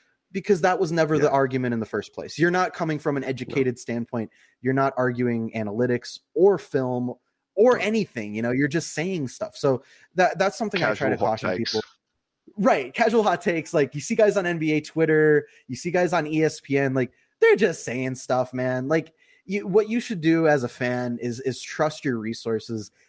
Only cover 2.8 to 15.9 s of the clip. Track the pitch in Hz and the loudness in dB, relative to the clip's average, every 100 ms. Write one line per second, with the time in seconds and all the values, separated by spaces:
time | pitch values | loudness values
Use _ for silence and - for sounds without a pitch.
2.8 | 165 151 156 139 131 127 123 139 127 123 | -4 -2 -2 -2 -4 -6 -4 0 0 -2
3.8 | - 117 113 120 107 _ _ _ 123 131 | -6 -6 -4 -6 -6 _ _ _ -2 2
4.8 | 135 131 127 123 123 117 113 110 104 107 | 0 0 -2 0 -2 0 -4 -6 -6 0
5.8 | 123 120 - - _ 156 190 185 - 143 | 0 0 -4 -16 _ 4 4 4 0 -4
6.8 | 127 123 123 - _ _ _ - 240 240 | -2 -2 -4 -8 _ _ _ 4 4 4
7.8 | 185 220 175 123 104 107 117 127 143 160 | 2 0 -2 -6 -8 -4 -2 0 0 -2
8.8 | - - 175 185 127 - - - 143 127 | -4 -4 -4 -4 -6 -8 -10 -2 0 0
9.8 | _ _ _ 170 175 165 190 - 220 190 | _ _ _ 0 0 2 -2 0 -4 0
10.8 | 120 107 135 117 101 110 95 90 113 110 | -2 0 -2 0 0 0 -2 -4 -2 -4
11.8 | - _ _ _ _ _ - - 214 185 | -6 _ _ _ _ _ -20 -2 2 2
12.8 | 127 - 226 226 202 175 - 165 - 165 | 0 0 2 4 2 0 0 -2 -2 0
13.8 | 139 147 - 226 208 190 175 170 156 151 | 0 -2 -6 2 4 4 0 -2 0 0
14.8 | 151 160 160 156 156 151 143 _ - 127 | -2 0 2 6 6 4 2 _ -12 -8
15.8 | 175 | -4